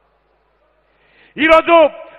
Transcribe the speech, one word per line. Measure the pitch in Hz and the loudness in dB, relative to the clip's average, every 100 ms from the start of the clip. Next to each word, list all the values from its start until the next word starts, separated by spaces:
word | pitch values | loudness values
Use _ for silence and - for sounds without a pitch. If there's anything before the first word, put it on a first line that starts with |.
| _ _ _ _ _ _ _ _ _ _ _ _ _ - | _ _ _ _ _ _ _ _ _ _ _ _ _ -8
ఈరోజు | 311 320 320 339 294 - - | -2 -2 0 0 0 -4 -20